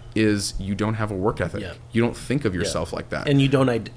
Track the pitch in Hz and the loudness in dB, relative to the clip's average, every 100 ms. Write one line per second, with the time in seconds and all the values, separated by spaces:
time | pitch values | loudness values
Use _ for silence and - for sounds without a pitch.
0 | - - 107 104 98 - 95 101 104 110 | -6 2 4 2 0 -4 -4 -2 0 0
1 | 107 98 98 131 87 101 95 82 - 113 | -2 -2 -2 0 -2 -4 -10 -12 -4 0
2 | 117 - - 135 120 92 90 82 80 - | 2 0 -2 0 0 0 -2 -2 -4 -6
3 | - - - 139 135 135 135 117 104 | -6 -4 2 4 6 4 4 2 -4